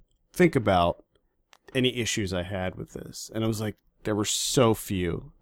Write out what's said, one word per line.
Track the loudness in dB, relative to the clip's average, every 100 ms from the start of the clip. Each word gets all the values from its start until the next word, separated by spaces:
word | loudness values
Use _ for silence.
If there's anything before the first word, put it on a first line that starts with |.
| _ _ _
think | 2 2 4
about | 4 4 4 0 _ _ _ _ _ -20 -6 -2
any | 0 0
issues | -2 -2 -2
I | -4
had | -4 -4 -6 -6
with | -12
this." | -14 -14 -14 -10
And | -2
I | -2
was | -2
like, | -6 -8 _ _
there | -4 -2
were | -2
so | -2 0 4 4
few. | 4 -2 -2 -2 -4 -8 -8